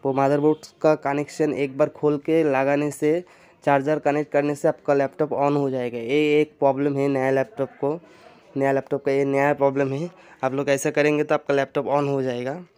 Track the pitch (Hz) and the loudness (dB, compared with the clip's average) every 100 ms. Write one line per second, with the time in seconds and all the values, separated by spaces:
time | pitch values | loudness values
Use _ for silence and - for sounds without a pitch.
0 | 139 135 139 147 147 156 - _ 160 151 | -2 0 2 2 2 0 -6 _ 0 2
1 | 139 143 147 - 151 139 139 135 147 - | 0 -4 -6 -2 -2 0 -4 0 -2 0
2 | 151 147 - 160 156 131 135 143 147 143 | -2 0 0 2 2 2 2 0 -2 -2
3 | 151 165 180 - - _ - 143 139 151 | 0 0 -4 -20 -20 _ 2 2 2 -2
4 | 147 143 147 147 143 143 160 147 - 143 | 0 -2 0 -2 -2 0 -2 -2 0 0
5 | 135 - 151 110 143 143 139 131 123 120 | 0 -2 -4 0 0 0 -2 -4 -6 -6
6 | 113 143 151 147 151 _ 139 135 143 139 | -2 0 2 2 2 _ 0 2 -2 0
7 | 139 139 131 135 135 - 135 - 139 160 | 0 0 0 0 -2 -4 -8 -4 -6 -6
8 | - - - - _ 139 135 135 135 139 | -10 -20 -20 -20 _ -4 0 0 -2 -6
9 | 139 135 139 139 143 143 139 135 139 135 | -2 -2 0 0 0 2 0 0 -2 -4
10 | 170 - - - 131 131 143 139 151 151 | -8 -12 -20 -6 -4 -4 -2 -2 -2 0
11 | 147 151 151 151 - 139 135 - 117 143 | 2 2 0 -2 0 -2 0 -4 -2 0
12 | 143 139 131 123 123 156 175 | 0 -2 -4 -6 -6 -8 -12